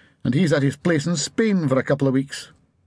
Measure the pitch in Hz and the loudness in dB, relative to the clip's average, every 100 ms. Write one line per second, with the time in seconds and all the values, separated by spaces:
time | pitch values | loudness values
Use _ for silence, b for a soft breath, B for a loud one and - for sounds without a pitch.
0 | B B - 135 175 151 139 - 175 160 | B B -2 2 2 2 0 0 0 0
1 | 165 170 - - 220 190 147 131 - 143 | 0 -4 -4 -2 0 0 0 0 0 0
2 | 135 131 139 - - _ _ _ | 0 0 -2 -10 -18 _ _ _